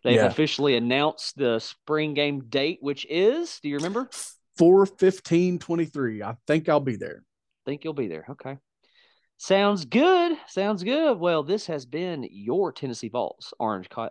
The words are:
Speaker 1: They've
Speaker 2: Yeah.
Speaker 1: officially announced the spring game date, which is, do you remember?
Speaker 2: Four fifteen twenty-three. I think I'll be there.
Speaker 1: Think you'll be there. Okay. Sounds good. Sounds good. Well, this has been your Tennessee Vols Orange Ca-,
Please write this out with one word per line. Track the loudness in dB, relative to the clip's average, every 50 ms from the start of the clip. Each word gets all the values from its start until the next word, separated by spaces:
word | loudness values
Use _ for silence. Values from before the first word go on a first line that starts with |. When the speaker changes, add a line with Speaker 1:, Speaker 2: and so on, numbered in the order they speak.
Speaker 1:
They've | 0 2 4
Speaker 2:
Yeah. | 4 4
Speaker 1:
officially | 2 2 2 0 0 0 0 2 2 2
announced | 2 2 2 2 2 2 0 -2 -4 -10 -12 -4
the | -2 0 0 0 0
spring | -2 -8 -14 _ _ -4 -2 -2 -2 -2 0
game | 0 0 0 -2 -4 -6 -4
date, | -2 -2 -2 -2 -4 -4
which | -6 -6 -6 -6 -6 -4
is, | 0 2 2 2 2 0 -2 -8 -10 -10
do | -8 -6
you | -4
remember? | -4 -4 -4 -4 -4 -6 -8 -10 -14 -14 -14 -16 _ _ _ _ 4
Speaker 2:
Four | 6 8 8 8 6
fifteen | 4 2 2 2 2 2 0 -2 0 2 2 2 2 0 -2
twenty-three. | -4 -4 -2 -2 -2 -4 -4 -4 -4 -4 -4 -6
I | -8 -10 -10 -6 _ 0
think | 0 0 2 2
I'll | 2 2
be | 2 -2 -4
there. | -4 -6 -10 -12 -14 _ _ _ _ _ _ _ _ _
Speaker 1:
Think | -10 -8 -8 -8
you'll | -8 -6
be | -4 -6 -6
there. | -6 -10 -12 -14
Okay. | -16 -14 -12 -14 -14 -14 _ _ _ _ _ _ _ _ _ _ _ _ _ _ _ -8
Sounds | -2 2 2 4 4 4 2 0 -2
good. | 0 2 4 6 6 6 4 2 0 -2 -6 -10 -8
Sounds | -4 -2 -2 -2 -2 -2
good. | -2 -2 0 0 2 0 0 2
Well, | 0 2 2 2
this | 0 0 -2 -4 -4
has | -6 -8 -8 -8
been | -8 -8 -6 -6 -6 -6 -8 -10 -10
your | -12 -8 -6 -2 -2 0 -2 -2
Tennessee | -4 -6 -8 -8 -8 -8 -8 -6
Vols | -4 -4 -4 -4 -6 -12 -18 -16 -8 -4
Orange | -4 -4 -4 -4 -8 -10
Ca-, | -10 -10 -10 -10